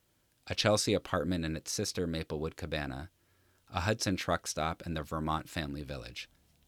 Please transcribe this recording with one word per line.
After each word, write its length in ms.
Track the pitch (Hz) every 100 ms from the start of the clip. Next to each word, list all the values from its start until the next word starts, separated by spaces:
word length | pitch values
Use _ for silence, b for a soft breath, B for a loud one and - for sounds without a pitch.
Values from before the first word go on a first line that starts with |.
| _ _ _ _ -
a 80 |
Chelsea 400 | - 113 104 -
apartment 520 | 98 - 90 78 90 80
and 120 | 78
its 140 | -
sister 340 | - - - 85
Maplewood 520 | 80 80 78 78 -
Cabana, 520 | 73 78 71 65 80 _ _ _ _ _ _
a 80 | 92
Hudson 360 | 90 113 - 92
truck 280 | - 85 -
stop, 380 | - 80 85 85
and 100 | 80
the 60 |
Vermont 480 | 78 82 78 78 -
family 320 | 87 73 71
village. 480 | 69 69 58 60 - _ _ _